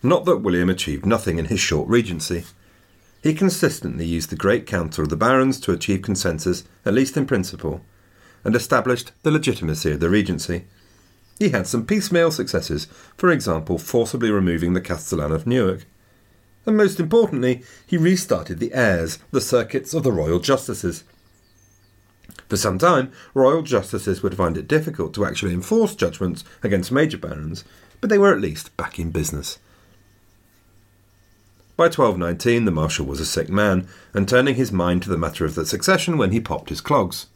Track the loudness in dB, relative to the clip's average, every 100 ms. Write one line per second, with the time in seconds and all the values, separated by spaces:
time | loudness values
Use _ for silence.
0 | 4 2 4 2 2 2 2 0 -4 -4
1 | 0 0 0 -2 -2 -2 0 -2 2 2
2 | 2 -6 -6 -6 -8 _ _ _ _ _
3 | _ _ -2 2 0 2 -2 -2 -8 -6
4 | -4 -4 -4 -2 2 2 0 -4 -4 -2
5 | -2 0 2 4 2 0 -2 -2 0 -2
6 | -2 -2 -2 -2 -2 -2 -6 _ 0 2
7 | 0 -2 0 -2 -2 -6 -6 -8 -12 _
8 | _ _ _ _ -2 -2 2 0 2 -2
9 | -4 _ 0 2 0 -2 -2 -2 -2 0
10 | 2 2 0 -4 -4 -8 -8 _ _ _
11 | _ _ _ -2 0 0 -2 -4 -2 -2
12 | 0 2 2 0 -4 -4 -4 -6 -8 -18
13 | -20 0 2 2 0 -2 -2 -4 0 0
14 | 0 0 0 2 2 2 0 0 -2 -8
15 | -4 -4 -2 -2 0 2 2 -2 -10 _
16 | _ _ _ _ _ _ 0 4 4 2
17 | 2 4 4 2 0 0 -6 -20 _ 2
18 | 4 2 0 -2 -2 -6 -4 2 2 2
19 | 0 -6 -4 -4 2 0 0 -4 -4 -2
20 | 0 0 0 0 2 0 0 -6 -6 -6
21 | -14 _ _ _ _ _ _ _ _ _
22 | _ _ -20 -20 -6 -2 0 2 4 4
23 | 0 -8 -6 4 4 4 2 -2 -2 -6
24 | -4 -2 -2 0 -2 -2 0 0 0 -6
25 | -6 -2 -4 -2 -4 -4 0 2 2 0
26 | -4 -2 -6 -6 -12 -8 0 0 2 2
27 | 2 -2 -10 -8 -8 -10 -14 -20 _ _
28 | 0 4 6 4 0 -4 -12 -10 -10 -6
29 | -4 -2 -4 -6 -8 -14 _ _ _ _
30 | _ _ _ _ _ _ _ _ _ _
31 | _ _ _ _ _ _ _ 0 0 4
32 | 2 2 -2 0 2 2 2 0 0 -2
33 | -4 -4 -4 -2 -2 2 2 2 -2 -14
34 | -8 -4 2 4 4 2 0 0 2 0
35 | 0 -2 -2 -2 -4 -2 -4 -2 0 0
36 | 0 0 2 0 -2 -8 -6 -10 -2 0
37 | 0 -6 -16